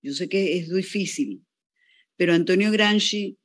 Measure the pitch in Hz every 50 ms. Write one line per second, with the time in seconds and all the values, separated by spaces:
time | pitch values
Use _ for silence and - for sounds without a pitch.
0 | _ 139 143 139 180 160 185 196 196 175 156 180 165 160 175 190 185 - - 208
1 | 190 - - - - 104 - - _ _ _ _ _ _ _ _ _ _ _ _
2 | _ _ _ _ - 175 170 170 170 - 185 185 202 214 214 214 214 208 208 214
3 | - - - 208 202 190 - _ _